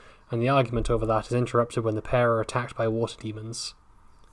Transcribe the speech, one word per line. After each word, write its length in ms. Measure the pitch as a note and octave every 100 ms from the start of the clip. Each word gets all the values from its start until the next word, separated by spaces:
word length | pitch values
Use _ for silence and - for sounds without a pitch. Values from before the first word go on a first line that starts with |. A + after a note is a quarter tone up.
| - - -
and 120 | A#2
the 60 | A#2+
argument 420 | C#3 A#2 A#2 -
over 160 | A2+ A2
that 200 | G#2+ -
is 60 |
interrupted 520 | B2 A#2+ A#2 A#2 B2
when 100 | A2
the 80 | G#2+
pair 300 | - B2+ A#2+
are 80 | A2+
attacked 360 | A2 B2+ A#2 -
by 120 | A2+
water 280 | A2+ A2+ -
demons. 560 | A2 G#2+ A2+ A#2+ - - - - - - -